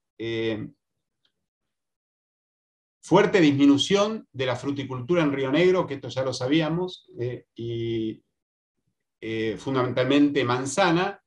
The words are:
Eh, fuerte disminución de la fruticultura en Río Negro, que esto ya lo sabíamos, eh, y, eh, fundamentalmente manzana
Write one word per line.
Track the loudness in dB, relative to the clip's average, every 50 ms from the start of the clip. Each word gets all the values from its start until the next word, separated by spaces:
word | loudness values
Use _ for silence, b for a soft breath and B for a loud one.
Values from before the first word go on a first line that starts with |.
| _ _ _ -12
Eh, | -8 -6 -4 -4 -2 -4 -4 -4 -8 -12 _ _ _ _ _ _ _ _ _ _ _ _ _ _ _ _ _ _ _ _ _ _ _ _ _ _ _ _ _ _ _ _ _ _ _ _ _ _ _ _ _ _ _ _ _ _ _
fuerte | 2 4 4 4 6 4 4
disminución | 6 6 6 6 6 6 6 4 4 0 2 2 2 0 -2 -8 -12 _ -8
de | -6 -4
la | -4 -4
fruticultura | -4 -4 -6 -6 -6 -6 -8 -8 -8 -4 -2 0 2 2
en | 0 0
Río | -2 -2 0 2
Negro, | 2 4 4 4 2 0
que | -2 -6
esto | -10 -10 -8
ya | -6 -4 -4
lo | -4 -4
sabíamos, | -4 -2 0 0 2 0 0 -2 -4 -4 -6 -8 -14 _ _ -12 -8
eh, | -8 -8 -8 -10 -14 _ _
y, | -12 -10 -8 -6 -6 -6 -4 -4 -4 -4 -6 -8 -10 _ _ _ _ _ _ _ _ _ _ _ _ _ _ _ _ _ _ _ _
eh, | -12 -8 -6 -4 -4 -4 -4 -6
fundamentalmente | -6 -4 -2 -2 -2 -2 0 -2 0 2 4 4 4 4 2 0 0
manzana | 0 0 -2 -2 -4 0 0 2 2 2 2 0 -2 -4 -8 _